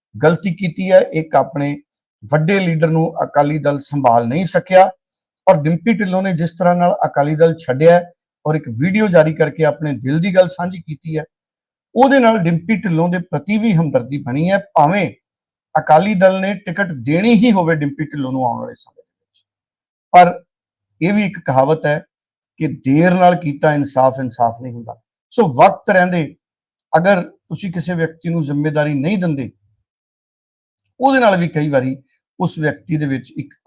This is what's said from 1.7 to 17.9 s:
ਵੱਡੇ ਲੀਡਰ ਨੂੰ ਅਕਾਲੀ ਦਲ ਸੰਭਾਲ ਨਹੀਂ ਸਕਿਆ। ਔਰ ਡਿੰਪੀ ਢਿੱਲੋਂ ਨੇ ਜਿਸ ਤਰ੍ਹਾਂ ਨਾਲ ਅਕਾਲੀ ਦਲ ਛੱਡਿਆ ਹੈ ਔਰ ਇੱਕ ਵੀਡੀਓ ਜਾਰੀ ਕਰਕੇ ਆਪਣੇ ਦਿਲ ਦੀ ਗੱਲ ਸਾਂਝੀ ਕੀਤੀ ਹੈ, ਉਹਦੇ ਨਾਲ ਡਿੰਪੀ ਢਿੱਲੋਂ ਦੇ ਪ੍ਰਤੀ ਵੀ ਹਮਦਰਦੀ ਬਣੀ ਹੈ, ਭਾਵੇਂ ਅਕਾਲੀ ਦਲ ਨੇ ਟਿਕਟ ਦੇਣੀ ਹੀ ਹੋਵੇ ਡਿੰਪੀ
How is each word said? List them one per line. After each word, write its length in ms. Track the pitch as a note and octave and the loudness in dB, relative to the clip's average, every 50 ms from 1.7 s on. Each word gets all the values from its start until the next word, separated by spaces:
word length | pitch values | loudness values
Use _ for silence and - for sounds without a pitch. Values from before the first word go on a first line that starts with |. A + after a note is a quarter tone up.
| C#3+ C#3+ - _ _ _ _ _ _ _ - | -6 -8 -12 _ _ _ _ _ _ _ -6
ਵੱਡੇ 360 | G#2+ C#3+ D#3 D#3 E3 G3+ G3 | -2 -2 0 0 0 0 0
ਲੀਡਰ 300 | F#3 F3 E3 D#3 E3 D#3+ | 0 0 0 0 0 0
ਨੂੰ 160 | D#3+ D#3+ E3 E3 - E3+ - | 0 0 -2 -2 -4 -6 -6
ਅਕਾਲੀ 340 | - - C#3+ C#3+ D3 D3+ D#3 | -2 0 0 0 0 -2 -2
ਦਲ 200 | C#3 C#3+ C#3+ C#3 | -2 -2 -4 -4
ਸੰਭਾਲ 480 | C#3 - D3 C#3+ C3 B2 A#2 A#2 A#2+ | -8 -8 -6 0 2 2 2 2 2
ਨਹੀਂ 180 | A#2 C3 E3+ F#3+ | 0 -2 -4 -4
ਸਕਿਆ। 440 | E3 - F3 - - F#3 F#3 F#3+ F#3+ - _ _ _ _ _ _ _ _ _ _ | -2 -4 -4 -4 4 6 6 6 6 2 _ _ _ _ _ _ _ _ _ _
ਔਰ 140 | F#3 F#3+ D#3 | 2 2 2
ਡਿੰਪੀ 320 | C#3+ D#3 E3+ E3 E3+ A#3 A3+ | 2 -2 -2 -2 0 -2 0
ਢਿੱਲੋਂ 280 | F3+ G#3 F#3 F3+ F#3+ | 0 -2 -2 -2 -2
ਨੇ 120 | F#3+ G3 F3+ | -2 -2 -2
ਜਿਸ 180 | D3+ E3+ E3 - | -2 -4 -6 -4
ਤਰ੍ਹਾਂ 180 | - F3+ F3 F3 | -2 0 0 2
ਨਾਲ 200 | F3+ F3 F3 - - - | 2 2 0 0 0 -4
ਅਕਾਲੀ 300 | D3 - D3 C#3+ D3 D#3 | -2 -2 -2 -2 -2 2
ਦਲ 200 | D3+ E3 E3 D#3+ | 2 2 2 2
ਛੱਡਿਆ 360 | E3 - - B2+ C3+ D#3 E3+ E3+ | -2 -6 -6 -2 2 4 6 6
ਹੈ 100 | F3 F3 F3 _ _ _ _ _ _ _ | 4 2 -2 _ _ _ _ _ _ _
ਔਰ 100 | D3+ D#3 | -4 -4
ਇੱਕ 120 | D3+ - A#2+ A2+ A2+ | -4 -4 -8 -6 -4
ਵੀਡੀਓ 260 | C#3+ F#3 F#3+ G#3+ G#3+ | -4 -2 0 0 0
ਜਾਰੀ 260 | G#3 E3+ E3+ D3+ D#3 D#3 | 4 4 4 4 4 2
ਕਰਕੇ 300 | - D#3+ D3 - D#3+ D#3+ | 0 -2 -2 0 0 0
ਆਪਣੇ 280 | D3 C#3+ D3 D#3 D3+ C#3 | 0 0 -2 -6 -8 -6
ਦਿਲ 260 | A2 A#2+ C3 D3 D#3+ | -6 -6 -4 -4 -2
ਦੀ 160 | E3+ G3+ F3+ | -2 0 2
ਗੱਲ 120 | F#3+ F#3 | 2 2
ਸਾਂਝੀ 340 | E3+ F3+ - F3+ F3+ F#3 F3+ | 2 0 -6 -8 -8 -8 -12
ਕੀਤੀ 360 | - - D3+ - _ D#3+ D#3 | -14 -14 -16 -14 _ -8 -8
ਹੈ, 60 | D3+ D#3 - _ _ _ _ _ _ _ _ _ _ _ _ _ | -8 -10 -10 _ _ _ _ _ _ _ _ _ _ _ _ _
ਉਹਦੇ 240 | A3+ B3+ C4+ C4+ C4+ | 2 2 4 4 4
ਨਾਲ 180 | A#3+ A3+ A3+ | 4 4 2
ਡਿੰਪੀ 380 | G#3+ E3+ E3+ E3+ D#3+ E3+ - A3+ F#3+ | 2 0 0 -2 -2 -2 -2 -4 -2
ਢਿੱਲੋਂ 260 | - F#3+ E3 D#3 E3+ F3 | -2 -2 -2 0 0 -2
ਦੇ 100 | F3 F3+ F3 - | -2 -4 -6 -6
ਪ੍ਰਤੀ 260 | E3 D3 - F#3+ G#3+ | -8 -8 -6 -4 -4
ਵੀ 160 | G#3+ G#3+ A#3 F#3 | -2 0 0 0
ਹਮਦਰਦੀ 440 | D#3+ E3 D3 B2+ B2 A#2 B2 C#3+ C#3+ G2 | 0 0 0 -2 -2 -4 -4 -10 -10 -8
ਬਣੀ 260 | B2 B2 C#3+ E3 F3+ | -6 -4 -4 -2 0
ਹੈ, 60 | G3 | -2
ਭਾਵੇਂ 540 | G3 G3 - _ E3 D3 D3+ F#3 G3+ F3+ B2 - _ _ _ _ _ _ _ _ _ _ _ _ | -2 -4 -2 _ 2 2 2 2 0 -2 -4 -6 _ _ _ _ _ _ _ _ _ _ _ _
ਅਕਾਲੀ 380 | D#3 D#3 - D#3 D#3 F#3+ G#3 G#3+ | -4 2 4 4 4 4 2 0
ਦਲ 240 | F3 F#3+ F#3+ F#3+ F#3+ | 2 2 2 2 2
ਨੇ 120 | F#3+ G3 G3+ G3+ - | -2 -4 -6 -6 -10
ਟਿਕਟ 260 | F#3 E3 F#3+ G3+ F3 D#3+ B2+ A2+ | -10 -6 -4 -4 -6 -6 -8 -4
ਦੇਣੀ 280 | C3+ D#3 F3 G3+ A#3 A#3+ | -2 -2 0 2 2 4
ਹੀ 180 | G3 A3 B3+ | 4 4 4
ਹੋਵੇ 240 | G#3 F#3+ E3+ D#3+ E3 | 2 2 0 0 0
ਡਿੰਪੀ 300 | D3+ - C#4+ | -2 -2 -4